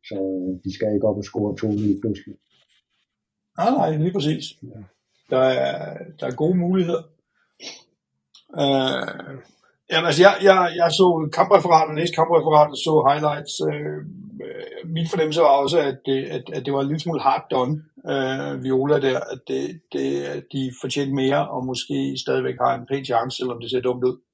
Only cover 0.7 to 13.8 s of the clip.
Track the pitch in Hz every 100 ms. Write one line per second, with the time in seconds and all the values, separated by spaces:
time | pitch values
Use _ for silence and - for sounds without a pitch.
0.7 | 95 107 104 107 101 101 - 104 - 107
1.7 | 104 104 98 110 98 - - _ _ _
2.7 | _ _ _ _ _ _ _ _ - 165
3.7 | 262 165 151 170 185 147 - - - 120
4.7 | 110 101 _ _ _ _ 131 131 131 139
5.7 | - 143 - - - 131 123 156 185 175
6.7 | 185 170 165 160 _ _ _ _ _ -
7.7 | - _ _ _ _ _ _ _ - 139
8.7 | 135 131 127 - - - 135 - _ _
9.7 | _ _ 160 170 147 190 202 196 185 175
10.7 | 175 170 156 180 165 151 - 175 196 175
11.7 | 160 156 151 165 - 165 165 160 151 147
12.7 | 139 165 156 139 151 151 147 151 - 156
13.7 | 147